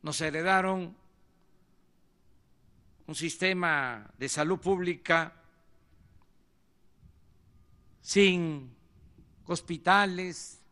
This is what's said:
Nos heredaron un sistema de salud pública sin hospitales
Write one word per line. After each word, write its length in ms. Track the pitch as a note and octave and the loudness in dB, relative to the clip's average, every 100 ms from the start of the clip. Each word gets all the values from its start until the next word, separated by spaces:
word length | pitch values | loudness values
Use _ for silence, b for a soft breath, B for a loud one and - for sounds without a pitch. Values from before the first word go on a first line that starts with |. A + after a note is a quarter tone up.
Nos 180 | D#3 D3+ | -6 -4
heredaron 760 | D#3+ D3+ E3+ F#3+ F#3+ F#3+ F3 - - _ _ _ _ _ _ _ _ _ _ _ _ _ _ _ _ _ _ _ - | -4 -2 2 2 2 -2 -6 -12 -20 _ _ _ _ _ _ _ _ _ _ _ _ _ _ _ _ _ _ _ -14
un 80 | |
sistema 960 | D#3 E3 - F#3 F#3 F3 D3+ C3 A#2 G#2 - | -8 -6 -2 -2 0 2 0 0 -6 -14 -10
de 100 | C3+ | -6
salud 300 | D3+ D3+ F3+ | -2 0 0
pública 720 | F3+ F#3+ F3+ E3+ - E3 D#3+ - - _ _ - _ _ - - _ _ _ _ _ _ _ _ - _ _ _ _ _ _ _ _ - | 0 0 0 -4 2 2 2 -10 -20 _ _ -20 _ _ -20 -20 _ _ _ _ _ _ _ _ -20 _ _ _ _ _ _ _ _ -20
sin 840 | - G3+ G3 F3+ E3 D3 B2+ - _ - - - - - - | -2 6 6 6 -2 -6 -10 -20 _ -20 -20 -20 -20 -20 -8
hospitales 1120 | E3+ - E3 - G3 G3+ F3+ F#3 E3+ - - _ | -8 -6 -6 2 4 4 -2 -8 -10 -14 -18 _